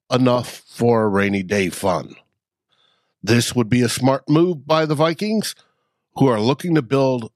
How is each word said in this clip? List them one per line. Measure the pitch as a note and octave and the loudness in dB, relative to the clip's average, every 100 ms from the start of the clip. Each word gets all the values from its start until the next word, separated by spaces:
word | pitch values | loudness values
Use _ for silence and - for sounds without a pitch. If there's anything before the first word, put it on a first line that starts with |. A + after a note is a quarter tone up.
| _ | _
enough | B2+ B2+ A#2+ - - _ | 0 2 0 -4 -14 _
for | - A#2+ A2+ | -2 0 2
a | A2 | 0
rainy | G2 G2+ G2 | 0 0 -2
day | F#2 G#2 F#2 | -2 -2 -2
fund. | - G2 E2 A#1 - _ _ _ _ _ _ _ _ _ _ | -2 -4 -4 -6 -18 _ _ _ _ _ _ _ _ _ _
This | F#2 A#2 - B2 | 0 0 2 -2
would | G#2+ | 0
be | B2 | 0
a | A#2 | 0
smart | - C3 C3+ - | 2 2 2 2
move | D3+ F3+ D#3+ C#3 | 2 2 0 -2
by | D#3 D#3+ | 0 0
the | D3+ | 0
Vikings, | D#3+ E3 G#3+ A3 - - _ _ _ _ _ - | 0 0 -4 -4 -6 -12 _ _ _ _ _ 0
who | C3+ | 2
are | A2 | 2
looking | A2+ C#3+ F3+ | 0 -2 0
to | D#3 | -2
build | A2 C#3 C3+ B2+ A2+ | 0 0 0 -2 -8